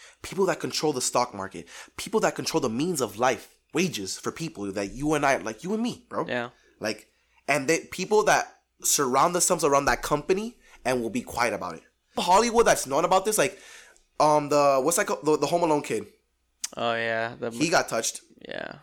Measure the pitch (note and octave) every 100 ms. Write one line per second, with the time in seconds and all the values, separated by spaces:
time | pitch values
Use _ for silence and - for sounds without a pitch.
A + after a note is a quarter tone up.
0 | - _ - D#3+ F#3 D3+ C3 - D#3 C3
1 | - C3 B2 G2+ F#2+ E2+ - - - -
2 | - A3 F3+ D3 C3 D#3+ C3 A2+ E3+ D#3+
3 | A2+ G2+ B2+ A2 - _ _ D#3 F#3 G#2+
4 | F#2+ - - - D#3+ - G2+ F#2+ G2+ A2+
5 | D3 D3+ C#3 B2+ A2 A2 F3+ A3 A#3+ -
6 | - G#2 E3 B2 A#2+ - _ - G#2+ -
7 | - _ _ _ - C#3+ C3+ E3 - -
8 | F#3 G#3+ F#3+ C#3+ - - _ _ - -
9 | C3+ C3+ E3 F3 - F3 D#3 C#3 C#3 A#2+
10 | - D3 D3 F#3 A3+ - _ - - B2+
11 | A2+ A#2 - - A#2 G2 F2+ E2 - _
12 | _ - F3 F#3+ A#3+ A3+ G3 D3+ C3 C#3
13 | E3+ F#3+ G#3+ G#3 C#3+ - - - - _
14 | _ - D3+ D3+ C#3+ D3 C#3+ C3+ C3 -
15 | G3+ G3+ D3 D3+ C#3+ E3+ E3+ D3+ - A2
16 | G2 _ _ _ _ _ - - A#2 A2+
17 | A2+ A2+ A2+ B2 A#2+ A#2 D#3+ D#3+ B2+ A#2
18 | - - - - - - - -